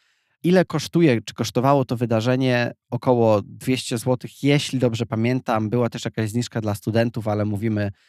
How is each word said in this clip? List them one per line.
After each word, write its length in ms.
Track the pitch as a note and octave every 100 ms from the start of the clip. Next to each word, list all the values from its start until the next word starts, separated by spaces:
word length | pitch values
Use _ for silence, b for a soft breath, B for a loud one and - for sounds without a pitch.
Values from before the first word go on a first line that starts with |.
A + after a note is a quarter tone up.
| _ _ _ _
Ile 220 | E3+ F#3 E3
kosztuje, 560 | D3+ - E3+ E3 A#2
czy 120 | G#2
kosztowało 520 | - A#2 B2 C3+ C#3+ B2+
to 120 | A#2
wydarzenie? 760 | A#2 A2+ A#2 B2+ C3 A#2+ A#2+ - -
Około 520 | C3 - B2 A2+ G#2+
dwieście 560 | - G#2+ C3 B2+ - A#2
złotych, 460 | B2+ B2 A2 -
jeśli 360 | C#3 C#3+ - C3
dobrze 260 | B2 A2+ A2+
pamiętam. 640 | A2 A#2 B2+ - A2 G#2+
Była 200 | B2 A#2+
też 160 | B2+ A2+
jakaś 240 | - A2
zniżka 320 | A#2 A#2 A#2
dla 140 | G#2+ G2+
studentów, 520 | - A2 A#2 A#2 G#2+
ale 180 | G#2 G#2
mówimy 460 | G2+ A2+ G#2 G2+ G2